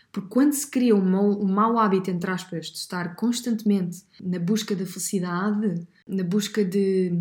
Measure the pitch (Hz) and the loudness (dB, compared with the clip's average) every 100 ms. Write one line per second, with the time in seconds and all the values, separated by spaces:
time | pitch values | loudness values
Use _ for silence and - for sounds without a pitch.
0 | _ - 190 247 294 294 - 262 247 202 | _ -10 -4 2 2 2 -2 0 4 4
1 | 185 190 208 202 202 190 226 233 214 190 | 4 4 2 2 0 2 2 4 4 2
2 | 190 175 185 185 - 165 156 - - 180 | 0 -4 -2 -4 -6 -10 -10 -12 -10 -6
3 | 175 - 226 233 247 214 208 202 175 - | -8 -2 -2 -2 -2 0 2 2 0 -6
4 | - _ 185 180 170 220 - 196 185 - | -16 _ -6 -2 0 0 0 -4 -4 -6
5 | - 196 180 175 202 208 214 170 170 _ | -4 -2 -2 -2 0 0 0 -2 -8 _
6 | - 190 180 208 202 - 196 202 196 190 | -6 -4 0 0 0 -2 0 2 2 2
7 | 185 175 | 2 0